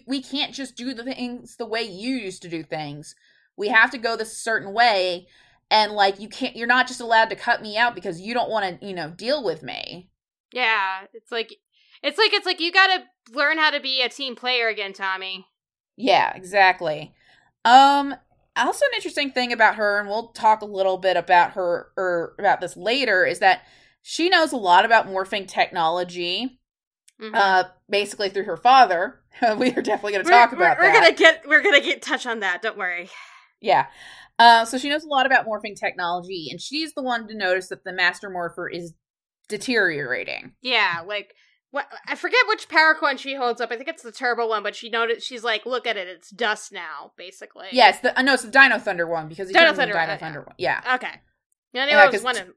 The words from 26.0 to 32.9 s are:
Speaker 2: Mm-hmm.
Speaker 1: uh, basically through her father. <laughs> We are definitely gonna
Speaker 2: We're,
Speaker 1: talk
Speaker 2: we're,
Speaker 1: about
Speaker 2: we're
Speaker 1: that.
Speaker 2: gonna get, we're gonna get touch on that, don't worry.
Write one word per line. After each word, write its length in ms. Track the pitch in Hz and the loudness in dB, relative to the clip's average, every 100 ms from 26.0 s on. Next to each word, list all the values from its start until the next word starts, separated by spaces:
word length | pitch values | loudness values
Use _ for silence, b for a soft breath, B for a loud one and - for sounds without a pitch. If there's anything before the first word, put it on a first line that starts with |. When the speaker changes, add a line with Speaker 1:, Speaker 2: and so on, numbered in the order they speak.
| 175 180 175 190 254 _ _ _ _ _ _ - | -4 -6 -6 -4 -6 _ _ _ _ _ _ -18
Speaker 2:
Mm-hmm. 140 | 220 220 | -6 0
Speaker 1:
uh, 280 | 196 185 180 _ - | 2 2 0 _ -4
basically 420 | 202 208 - 196 | -2 -2 -4 -6
through 160 | 196 208 | -4 -6
her 120 | 170 | 0
father. 640 | 240 269 226 170 208 - _ - | 6 8 6 4 -4 -8 _ -2
<laughs> 180 | 233 208 | 0 2
We 80 | 247 - | 0 0
are 60 | |
definitely 300 | 254 247 208 | -2 -4 -2
gonna 100 | 202 | -2
Speaker 2:
We're, 80 | 175 | 6
Speaker 1:
talk 200 | 240 240 | 6 6
Speaker 2:
we're, 40 | 254 | 4
Speaker 1:
about 220 | - - | 2 4
Speaker 2:
we're 120 | 381 | 4
Speaker 1:
that. 120 | 427 | 6
Speaker 2:
gonna 100 | 339 - | 6 6
get, 280 | 320 320 277 | 6 4 2
we're 140 | 294 | 2
gonna 200 | 392 285 | 6 4
get 200 | 233 - | 2 -6
touch 240 | 262 285 247 | -4 -6 -4
on 140 | 220 | -4
that, 240 | 196 180 | -4 -4
don't 160 | 220 202 | -6 -6
worry. 320 | 185 | -8